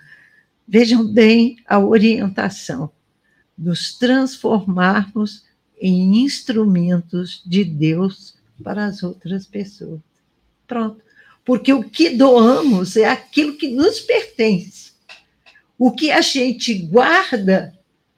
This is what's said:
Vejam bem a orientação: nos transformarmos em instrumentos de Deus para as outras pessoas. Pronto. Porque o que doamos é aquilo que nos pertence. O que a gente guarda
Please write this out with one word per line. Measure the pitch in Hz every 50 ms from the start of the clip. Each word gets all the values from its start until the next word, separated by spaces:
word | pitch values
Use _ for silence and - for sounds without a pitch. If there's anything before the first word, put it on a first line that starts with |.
| _ _ - _ _ _ _ _ _ _ _ _ _
Vejam | - 196 226 240 220 240 226 226
bem | 214 208 240 220 214 226 233 233 254 - - _
a | - 208 202
orientação: | 196 214 226 220 208 226 220 - 202 190 196 - 202 196 - - - - - - 151 151 - _ _ _ _ _ _ _ _ _ _ _ _ -
nos | 160 175 170 - - - -
transformarmos | - 247 240 262 269 262 262 - - - 226 220 202 180 190 180 180 180 185 202 226 202 - - 220 214 208 - - _ _ _ _ _ _ _ -
em | - 185 180 180 185 190 202 226
instrumentos | 262 285 - - - - 226 220 220 208 185 175 175 175 180 175 170 - - 175 180 175 - - _
de | 180 175 196 202
Deus | 170 156 147 156 156 160 175 190 196 190 - - - _ _ _ _ _ -
para | - 170 190 208 208
as | 202 - -
outras | 185 180 190 - - 170 196 196 196
pessoas. | _ - 202 196 196 - - 170 165 165 156 - _ _ _ _ _ _ _ _ _ _ _ _ -
Pronto. | - 233 226 220 220 - _ _ _ _ _ _ _ _ _
Porque | - 254 214 - 269
o | 277 262
que | 208 - - - 330 339
doamos | 269 226 269 269 247 240 220 233 262 - 320 277 214 180 185 185 -
é | 226 214
aquilo | 254 254 - - _ - 285 311 294 285
que | - 330 269
nos | 233 262 302 440 - -
pertence. | - - 480 453 - - _ - 220 220 196 170 - - - - - - _ _ _ - - - _ _ _ _ _ _ _ _ _ _ _
O | - 247 240
que | - - 302 302
a | - -
gente | 240 - - 269 247 262 233 - - 240 226
guarda | 185 170 156 175 240 254 311 330 381 381 - 262 214 196 185 190 175 160 151 - _ _ _ _ _ _ _ _